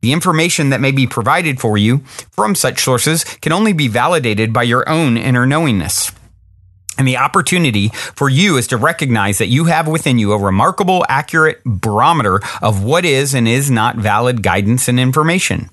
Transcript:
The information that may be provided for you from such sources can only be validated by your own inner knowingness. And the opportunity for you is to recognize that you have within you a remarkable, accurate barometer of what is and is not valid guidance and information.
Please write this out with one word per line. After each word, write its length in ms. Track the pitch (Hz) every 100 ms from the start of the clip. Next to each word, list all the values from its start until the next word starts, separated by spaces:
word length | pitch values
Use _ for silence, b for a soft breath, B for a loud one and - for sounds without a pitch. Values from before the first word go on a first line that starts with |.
The 100 | 117
information 580 | 156 277 160 170 - 143
that 100 | 135
may 100 | 135
be 160 | 135 120
provided 540 | - 110 160 170 131
for 180 | 117 107
you 200 | 107 131 143 B B
from 240 | - 214 196
such 260 | 131 110
sources 400 | - 123 - 160
can 300 | - - -
only 220 | 165 220
be 120 | 175 139
validated 640 | 110 135 175 123 104 110
by 120 | 117
your 240 | 120 120 -
own 280 | 156 156 117
inner 300 | - 123 127
knowingness. 640 | 147 165 104 80 - - - - _ _ _ _ _ - -
And 80 | 135
the 120 | 127
opportunity 720 | 139 196 170 185 156 104 101
for 420 | - - - 139
you 260 | 135 202 139
is 120 | 113
to 100 | 123
recognize 580 | 139 165 143 113 101 104
that 120 | 101
you 160 | 127
have 220 | 165 160 156
within 320 | 160 156 123
you 140 | 104
a 60 | 107
remarkable, 680 | 98 95 139 185 185 151 -
accurate 500 | 135 151 165 156 -
barometer 760 | - 98 110 104 135 165 107 95 B B
of 200 | 107 101
what 220 | 101 165
is 300 | 180 135 139
and 120 | 131 113
is 240 | 123 139
not 260 | 120 113 117
valid 460 | 107 104 123 123
guidance 460 | 101 92 101 123 -
and 100 | 123
information. 720 | 127 131 156 180 - 87 -